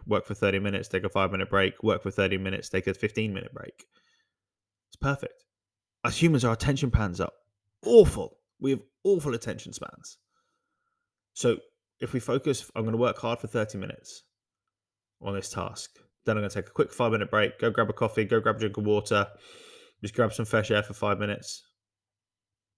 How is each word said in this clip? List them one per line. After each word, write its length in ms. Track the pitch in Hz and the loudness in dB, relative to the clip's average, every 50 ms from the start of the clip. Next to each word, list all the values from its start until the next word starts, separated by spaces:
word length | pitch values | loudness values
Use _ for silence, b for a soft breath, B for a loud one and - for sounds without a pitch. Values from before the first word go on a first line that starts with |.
| - | -4
work 200 | - 104 95 - | -2 -2 -2 0
for 80 | - 104 | -4 -4
thirty 260 | - - 98 95 98 | 0 0 0 0 0
minutes, 280 | 101 101 98 - - - | -2 -2 -4 -4 -6 -4
take 160 | - 95 95 | -4 -4 -4
a 60 | 95 | -2
five-minute 400 | - 98 95 92 98 95 92 - | 0 0 0 0 0 -4 -4 0
break, 320 | - 98 95 92 - - - | 2 2 2 2 0 0 0
work 200 | 107 95 87 - | 0 0 0 -2
for 80 | 98 | -4
thirty 260 | - - 98 95 98 92 | 0 0 0 2 0 -2
minutes, 320 | 95 95 95 - - - | -4 -4 -6 -8 -8 -4
take 180 | - 98 - 101 | -4 -2 -2 -2
a 60 | 92 | -4
fifteen-minute 600 | - - 107 - 113 110 107 98 95 - - 135 | -2 -4 -4 -2 -2 -4 -4 -4 -8 -10 -12 -14
break. 340 | - - - - _ - _ _ _ _ _ _ _ _ _ _ _ _ _ _ _ _ _ _ _ _ _ | -16 -16 -16 -18 _ -20 _ _ _ _ _ _ _ _ _ _ _ _ _ _ _ _ _ _ _ _ _
It's 60 | - | -12
perfect. 500 | _ - 139 139 - - - - _ _ _ _ _ _ _ _ _ _ _ _ _ - | _ -2 -2 -2 -2 -6 -12 -14 _ _ _ _ _ _ _ _ _ _ _ _ _ -6
As 160 | 113 - - | -4 0 2
humans, 240 | 160 170 156 127 117 | 4 4 6 4 4
our 80 | 120 113 | 2 2
attention 360 | 110 - 143 139 131 143 127 | 2 0 0 0 0 0 2
spans 280 | - 117 107 95 87 82 | 2 2 2 2 0 -2
are 120 | 90 - - _ _ _ _ _ _ _ _ _ - | -4 -4 -4 _ _ _ _ _ _ _ _ _ 0
awful. 540 | 208 240 226 190 135 - 110 87 - - _ _ _ _ _ | 8 10 10 10 10 6 -2 -8 -10 -12 _ _ _ _ _
We 100 | - 139 | -2 -2
have 100 | 135 - - _ _ _ _ | -2 -2 -4 _ _ _ _
awful 300 | 196 202 175 143 147 117 | 2 2 2 0 -2 -4
attention 400 | 117 - 117 98 - - - - | -4 -6 -8 -8 -10 -12 -14 -14
spans. 460 | - - - - - - - - _ _ _ _ _ _ _ _ _ _ _ _ _ _ _ _ _ _ _ _ _ _ _ _ | -14 -14 -14 -16 -18 -20 -20 -20 _ _ _ _ _ _ _ _ _ _ _ _ _ _ _ _ _ _ _ _ _ _ _ _
So 240 | - - 120 110 - - _ _ _ _ _ _ _ | 0 2 2 2 2 -4 _ _ _ _ _ _ _
if 140 | - - - | -10 -6 -6
we 60 | 127 | -6
focus, 500 | - - 123 135 - 156 131 - - - - | -2 -2 -2 -2 0 -2 -2 -2 -4 -8 -6
I'm 100 | 113 110 | -4 -2
gonna 120 | 113 113 113 | -2 0 0
work 200 | 123 120 - - | 0 0 0 -2
hard 220 | - 113 120 - | -4 -4 -4 -4
for 80 | - 107 | -6 -6
thirty 300 | - 117 107 104 - 98 | -4 -4 -4 -2 -6 -10
minutes 460 | 95 98 - - _ - - - - _ _ _ _ _ _ _ _ _ _ _ _ _ _ _ _ _ _ _ | -10 -10 -12 -14 _ -20 -20 -20 -20 _ _ _ _ _ _ _ _ _ _ _ _ _ _ _ _ _ _ _
on 120 | - 101 101 | -8 -6 -6
this 160 | 98 - - | -6 -6 -6
task. 480 | - 98 90 95 104 - - - _ _ _ _ _ _ _ | -6 -6 -6 -6 -8 -12 -16 -18 _ _ _ _ _ _ _
Then 140 | 117 110 107 | -2 0 0
I'm 60 | 104 | -2
gonna 80 | 98 | -4
take 160 | - 104 90 - | -4 -6 -8 -6
a 40 | |
quick 220 | - - 107 - - | -2 -2 -2 -2 0
five-minute 380 | - 123 113 110 110 101 - | -2 0 0 2 0 -2 0
break, 260 | - 107 104 92 - - | 2 2 2 2 0 0
go 140 | - 117 | -2 0
grab 180 | 101 - 113 101 | 2 2 0 0
a 40 | 104 | 0
coffee, 320 | - 120 107 - 117 110 | -2 -2 0 0 0 0
go 140 | 95 117 113 | 2 2 2
grab 180 | 107 110 104 110 | 2 2 0 0
a 20 | |
drink 180 | 110 101 98 - | -2 -4 -2 -2
of 80 | 104 | 0
water, 420 | 104 104 104 104 - 110 101 101 - - B B B B B B B B B B B B B | 2 2 2 2 2 2 2 2 0 -4 B B B B B B B B B B B B B
just 120 | - 107 - | -10 -6 0
grab 200 | - 117 104 - | 2 2 2 2
some 120 | - 113 | -2 -4
fresh 240 | 107 - 113 104 - | 0 0 0 2 4
air 140 | 110 104 104 | 2 0 0
for 100 | - 104 | -2 -6
five 240 | - - 104 101 90 | -4 -2 -2 0 0
minutes, 460 | 104 104 104 - - - - - - _ _ _ _ _ _ _ _ _ _ _ _ _ _ _ _ _ _ _ _ _ _ | -2 -4 -4 -6 -8 -14 -14 -16 -16 _ _ _ _ _ _ _ _ _ _ _ _ _ _ _ _ _ _ _ _ _ _